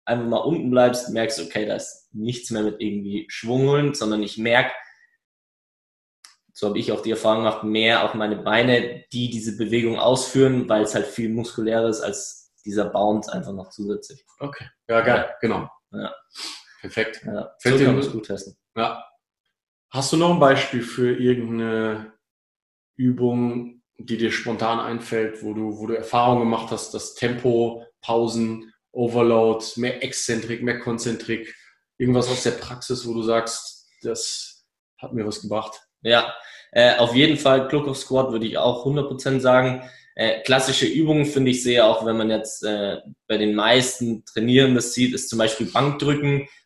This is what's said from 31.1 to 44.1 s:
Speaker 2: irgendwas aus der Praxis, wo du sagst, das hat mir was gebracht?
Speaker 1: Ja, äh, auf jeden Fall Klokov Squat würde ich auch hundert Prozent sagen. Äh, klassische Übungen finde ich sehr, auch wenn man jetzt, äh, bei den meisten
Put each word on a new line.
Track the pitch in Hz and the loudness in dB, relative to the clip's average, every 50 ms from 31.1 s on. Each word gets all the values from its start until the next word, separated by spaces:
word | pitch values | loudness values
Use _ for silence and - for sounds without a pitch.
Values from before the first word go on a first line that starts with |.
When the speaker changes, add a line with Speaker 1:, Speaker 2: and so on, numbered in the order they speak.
| 113 113 - - 113 113 - - - - _ _ _ _ _ _ _ | -6 -6 -6 -6 -6 -6 -8 -12 -18 -20 _ _ _ _ _ _ _
Speaker 2:
irgendwas | - 127 127 123 123 120 123 | -2 0 2 4 2 2 0
aus | 127 - - | -2 -2 -2
der | 120 | -2
Praxis, | - - - - 127 127 - - 127 123 - | -2 -4 -6 -12 -14 -10 -8 -6 -6 -6 -6
wo | 117 113 | -6 -6
du | 113 | -4
sagst, | 110 113 113 113 113 - - - - - - - _ _ _ _ | 0 0 2 2 0 -2 -6 -10 -10 -14 -18 -20 _ _ _ _
das | - 117 113 - - - - - - - - _ _ _ _ _ _ _ _ | -8 -8 -6 -6 -6 -8 -8 -10 -12 -14 -18 _ _ _ _ _ _ _ _
hat | _ - - 123 | _ -12 -8 -6
mir | 117 104 | -6 -4
was | 107 104 - | -6 -6 -8
gebracht? | - 104 104 107 110 - - - _ _ _ _ | -6 -6 -4 -4 -6 -6 -12 -18 _ _ _ _
Speaker 1:
Ja, | - 113 117 117 - - - - - - - - - _ | 0 4 4 4 4 2 -4 -12 -16 -20 -20 -20 -14 _
äh, | - 120 120 123 107 | 4 6 6 8 6
auf | 120 117 117 117 | 6 4 4 4
jeden | 131 147 160 147 | 6 6 6 4
Fall | - - 135 131 135 131 | 4 4 4 4 4 4
Klokov | - 151 147 143 139 131 | 2 0 -2 -2 -2 -6
Squat | - - - 131 131 127 123 | -8 -4 -2 0 0 2 0
würde | 113 110 113 | -2 -4 -4
ich | 107 - | -2 0
auch | 73 98 123 120 - - | 2 2 2 2 0 -2
hundert | 139 147 147 135 | -2 0 0 -2
Prozent | - 131 - - 135 135 127 | -4 -6 -4 -2 0 0 2
sagen. | 127 127 127 127 131 127 127 - - - - - _ _ - | 4 6 6 6 6 2 0 -4 -8 -14 -20 -20 _ _ -6
Äh, | - 110 110 110 - - | -2 0 0 0 0 2
klassische | 131 127 135 - 135 131 - 131 | 4 4 4 4 2 0 2 2
Übungen | - - 151 160 151 151 151 139 | 2 2 2 4 4 4 4 2
finde | - - 135 131 127 | 2 2 2 2 2
ich | 123 - | 2 2
sehr, | - 123 123 120 110 | 2 2 6 6 6
auch | 110 113 110 113 | 6 6 4 0
wenn | 113 113 | 0 0
man | 113 110 110 | 0 0 0
jetzt, | 110 107 - - - - - | 0 -2 -2 -6 -10 -6 -4
äh, | 107 104 104 101 98 95 - - - - _ _ | -4 -2 -2 -2 -4 -4 -6 -10 -16 -20 _ _
bei | - 110 | -2 0
den | 104 107 107 107 | 0 2 2 2
meisten | 104 104 110 123 131 127 - - - 123 117 | 2 4 4 4 4 4 0 -2 -4 -4 -4